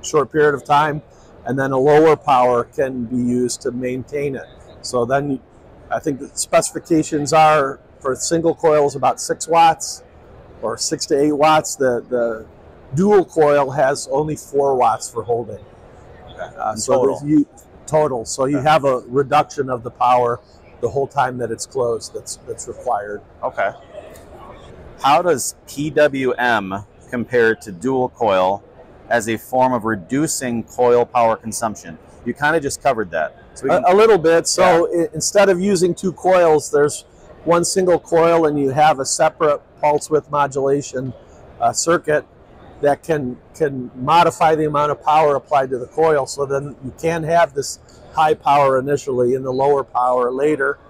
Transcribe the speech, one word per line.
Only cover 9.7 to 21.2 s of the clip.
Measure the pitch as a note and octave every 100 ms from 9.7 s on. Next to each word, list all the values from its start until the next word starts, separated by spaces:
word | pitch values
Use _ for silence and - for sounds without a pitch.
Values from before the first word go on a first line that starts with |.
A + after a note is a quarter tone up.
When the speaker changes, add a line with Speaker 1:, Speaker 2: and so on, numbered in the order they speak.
| D#3+ - - - - - - - -
Speaker 1:
or | A2 A#2
six | - D3+ -
to | C#3+
eight | D3
watts. | D3 D3+ D#3 D3 -
The, | C3 A#2+ -
the | B2 A#2 A2+ A2 - - - -
dual | C3+ G3 G#3
coil | E3+ - D3 D3 C3+
has | C3+ C3+ C#3 -
only | C3+ D3+ D3+
four | - C#3 C#3 C3
watts | A#2+ A2 -
for | A#2
holding. | G#2 A#2 A2 G#2 - - - - - - -
Speaker 2:
Okay. | - F2 -
Speaker 1:
Uh, | G#2+
Speaker 2:
In | G#2+
Speaker 1:
so | A2
Speaker 2:
total? | B2+ C3 D2+
Speaker 1:
that | C#3+
you, | D3+ C#3+ - - - -
total. | D#3 D3+ B2+
So | A2+ - C3+
you | C#3+
Speaker 2:
Okay. | C#3+
Speaker 1:
have | D#3
a | C#3 B2+ -
reduction | B2 C3+ C#3+ D3 - C3
of | B2+
the | A#2+
power | - B2 B2 B2 A#2+ _ - - -
the | A#2
whole | C#3 C3
time | C#3+